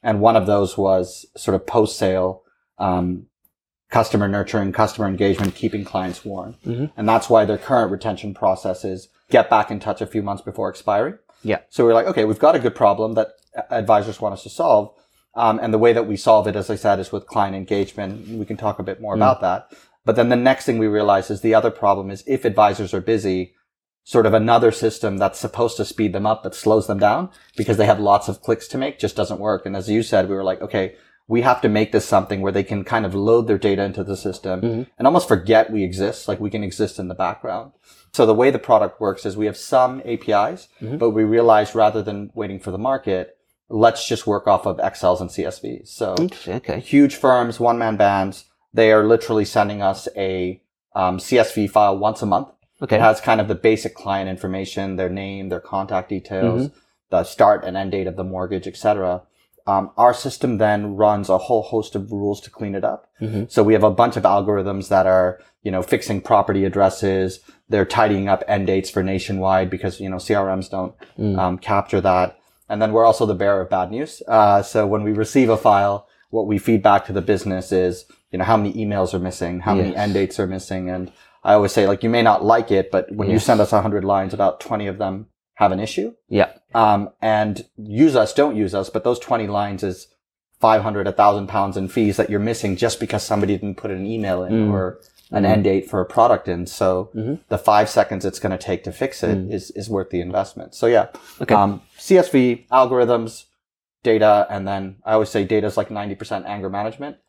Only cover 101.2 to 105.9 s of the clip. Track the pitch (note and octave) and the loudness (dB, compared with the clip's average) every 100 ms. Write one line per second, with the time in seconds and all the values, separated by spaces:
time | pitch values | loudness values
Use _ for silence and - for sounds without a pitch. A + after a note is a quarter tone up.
101.2 | - - - G#2+ G2+ G2+ _ _ - F#3 | -20 -12 0 2 2 -2 _ _ 2 4
102.2 | F3+ C#3+ B2+ A#2+ _ C3 B2+ B2+ A#2+ A#2+ | 4 2 2 0 _ 2 4 2 2 2
103.2 | A2+ - - _ _ _ _ _ B2 A2 | -2 -12 -20 _ _ _ _ _ 0 4
104.2 | G#2+ G#2 G2+ G2+ F#2+ G2 F#2+ G2 - A2 | 6 4 2 -4 -6 -6 -8 -12 -2 0
105.2 | G#2+ A2 F#2+ G#2+ G2+ G2 G#2 | 0 -2 0 0 0 -4 -6